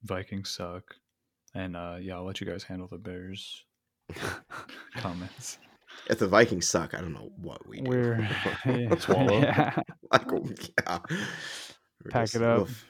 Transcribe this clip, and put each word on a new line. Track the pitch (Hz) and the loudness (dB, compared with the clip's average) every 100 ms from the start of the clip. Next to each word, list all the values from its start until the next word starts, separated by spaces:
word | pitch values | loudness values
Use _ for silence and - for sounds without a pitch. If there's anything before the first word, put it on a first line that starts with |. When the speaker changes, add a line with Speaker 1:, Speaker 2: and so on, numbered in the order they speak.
Speaker 1:
Vikings | 104 95 98 98 101 | -6 -6 -4 -6 -6
suck. | - 90 90 - - _ _ _ _ _ 98 | -6 -8 -10 -14 -20 _ _ _ _ _ -8
And, | 92 87 | -6 -6
uh, | 87 87 | -8 -8
yeah, | 92 90 | -8 -6
I'll | |
let | 92 95 | -6 -6
you | 92 | -6
guys | 87 | -6
handle | - 92 90 | -8 -10 -10
the | 90 | -12
Bears | 90 90 92 98 - - _ _ _ _ - | -10 -10 -10 -12 -12 -16 _ _ _ _ -14
Speaker 2:
<laughs> | 82 - - - - - - - 120 | -8 -8 -8 -12 -14 -14 -18 -14 -8
Speaker 1:
comments. | 98 87 90 - - - - _ - - - | -6 -6 -10 -12 -14 -14 -18 _ -20 -8 -2
Speaker 3:
If | - | 2
the | 98 | 6
Vikings | 104 117 95 - | 8 8 6 2
suck, | 87 78 | 2 0
I | - | -6
don't | 85 | -8
know | - - 202 | -8 -12 -12
what | - - - | -12 -12 -12
we | 113 | -6
do. | 131 | 0
Speaker 2:
We're | 127 120 113 | 2 2 2
Speaker 3:
<laughs> | 107 104 98 | 0 0 -2
Speaker 2:
<laughs> | - 131 | -2 0
yeah. | 120 120 165 | 2 2 2
Speaker 1:
Swallow. | - 156 131 107 | 4 4 6 6
Speaker 2:
Yeah. | 143 - 151 - - - - | 6 6 4 2 -4 -8 4
Speaker 3:
Like, | 127 - - - - - - - | 4 4 -2 -2 -6 -6 -2 -2
yeah. | 87 - 175 - - - - - - _ - | -2 -4 -4 -4 -6 -10 -10 -12 -16 _ -18
We're | - | -2
Speaker 2:
Pack | 127 | 0
Speaker 3:
just, | 113 117 | 2 4
Speaker 2:
it | |
up. | 117 117 | 6 6
Speaker 3:
oof, | 98 120 | 4 -2